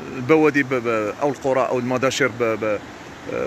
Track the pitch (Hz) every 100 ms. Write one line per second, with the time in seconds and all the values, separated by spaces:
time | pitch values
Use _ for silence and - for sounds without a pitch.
0 | 151 135 127 156 151 139 131 127 117 110
1 | 104 - 147 127 139 131 120 127 123 127
2 | 131 - 127 113 117 110 110 101 - -
3 | - - - 120